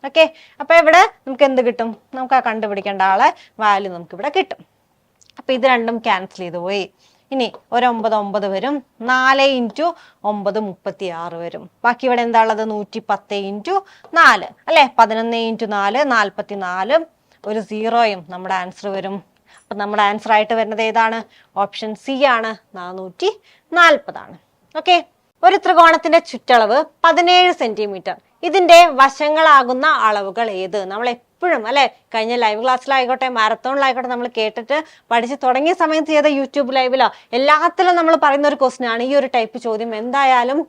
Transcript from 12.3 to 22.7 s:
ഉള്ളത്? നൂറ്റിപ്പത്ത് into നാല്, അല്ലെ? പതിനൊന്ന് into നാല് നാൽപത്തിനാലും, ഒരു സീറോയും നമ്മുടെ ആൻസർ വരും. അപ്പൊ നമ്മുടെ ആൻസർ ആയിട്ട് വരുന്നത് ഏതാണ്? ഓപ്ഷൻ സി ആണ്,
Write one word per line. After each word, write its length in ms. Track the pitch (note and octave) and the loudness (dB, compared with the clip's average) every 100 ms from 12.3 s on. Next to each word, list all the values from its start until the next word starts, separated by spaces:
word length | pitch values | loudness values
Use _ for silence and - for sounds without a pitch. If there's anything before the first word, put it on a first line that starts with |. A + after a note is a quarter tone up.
| A3+ | 2
ഉള്ളത്? 200 | A3 G#3+ A3 | 2 0 -4
നൂറ്റിപ്പത്ത് 680 | G#3+ G3+ A3+ - G3+ _ G3+ G3 | -6 -8 -12 -6 -6 _ -8 -8
into 240 | G3+ G#3 F#4+ G4 _ - E4 | -10 -6 -6 -6 _ -6 4
നാല്, 300 | D4+ G#3+ F3 _ - | 4 4 -2 _ 0
അല്ലെ? 160 | D#4+ C4 - | 2 2 4
പതിനൊന്ന് 400 | A3 A3 A#3 A#3 A3+ | 2 2 -4 -4 -4
into 160 | A3 A3 G#3 | -6 -6 -2
നാല് 240 | G3+ A#3+ C#4+ | -2 0 0
നാൽപത്തിനാലും, 880 | A#3 G3+ F#3+ G3+ G3+ F3+ F3+ G3 D#4 D#4+ _ _ _ G3+ | 0 -2 -6 -12 -10 -8 -6 -2 -2 -2 _ _ _ -8
ഒരു 120 | G#3+ G3 | -8 -8
സീറോയും 520 | G#3+ A3 A#3 A3+ F#3+ D#3+ | -8 -4 0 0 -2 -12
നമ്മുടെ 220 | F3+ F#3 F#3 | -14 -6 -6
ആൻസർ 240 | F3+ - G#3 F#3+ | -6 -12 -10 -8
വരും. 200 | F#3+ G3 _ _ _ _ | -10 -12 _ _ _ _
അപ്പൊ 120 | _ G3+ | _ -10
നമ്മുടെ 220 | G#3 G#3 G3+ | -4 0 0
ആൻസർ 240 | G#3+ A3 G#3+ | 0 0 0
ആയിട്ട് 180 | G#3+ A3+ | 2 -2
വരുന്നത് 240 | G#3+ G#3+ A3 | -2 -2 -2
ഏതാണ്? 300 | A3+ A3+ A3+ A3 _ _ - | 0 0 -2 -12 _ _ -6
ഓപ്ഷൻ 280 | G3+ - A3 G#3+ | -6 -6 -12 -12
സി 140 | - C4+ C#4 A#3 | -8 0 0 0
ആണ്, 180 | A3+ A3 _ | -4 -10 _